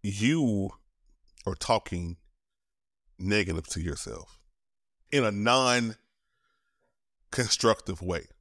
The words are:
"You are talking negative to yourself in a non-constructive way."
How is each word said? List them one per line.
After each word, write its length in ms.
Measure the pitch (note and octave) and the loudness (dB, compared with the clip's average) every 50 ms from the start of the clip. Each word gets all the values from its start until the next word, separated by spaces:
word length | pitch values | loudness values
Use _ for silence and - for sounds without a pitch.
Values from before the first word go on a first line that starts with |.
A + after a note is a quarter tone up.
"You 680 | - G2+ G2 G2+ A2 B2+ D#3 E3 D3 A#2+ G#2+ G2+ F#2+ F#2+ - - _ _ _ _ _ _ _ _ _ _ _ - - | -6 -6 -4 0 2 2 2 2 2 2 0 0 -2 -4 -8 -14 _ _ _ _ _ _ _ _ _ _ _ -10 -8
are 100 | F#2+ F#2 | -8 -6
talking 600 | - - - A#2+ G#2+ - - F2+ F2 F2 E2+ E2+ _ _ _ _ _ _ _ _ _ _ _ _ _ _ _ _ _ _ _ _ - | -6 0 0 0 0 0 -4 -8 -6 -6 -8 -10 _ _ _ _ _ _ _ _ _ _ _ _ _ _ _ _ _ _ _ _ -6
negative 480 | F2+ F#2+ G#2 G#2 G2+ F#2+ E2+ E2 D#2+ - | -2 0 2 2 2 0 -2 -4 -4 -6
to 120 | - D#2+ | -8 -6
yourself 580 | D#2 D#2+ C#2 - - - B1 E2 F2 _ - _ _ _ _ _ _ _ _ _ _ _ _ _ _ _ | -4 -4 -6 -6 -8 -10 -12 -14 -16 _ -20 _ _ _ _ _ _ _ _ _ _ _ _ _ _ _
in 140 | - C#3+ B2 | 0 2 2
a 80 | G#2+ | 2
non-constructive 2750 | G2+ G2+ G#2 A#2 B2 C3 C3 B2+ B2 B2 A#2 A2+ G#2+ _ _ _ _ _ _ _ _ _ _ _ _ _ _ _ _ _ _ _ _ _ _ _ _ _ _ _ - - A#2+ G2+ - - - A#2 A2 - - - F#2 - | 0 0 2 4 4 6 6 4 2 2 0 -2 -6 _ _ _ _ _ _ _ _ _ _ _ _ _ _ _ _ _ _ _ _ _ _ _ _ _ _ _ -4 -2 0 0 0 2 4 2 2 2 -2 -10 -10 -8
way." 240 | F2+ F2+ F2 E2 - - - _ | -4 -4 -4 -4 -6 -10 -20 _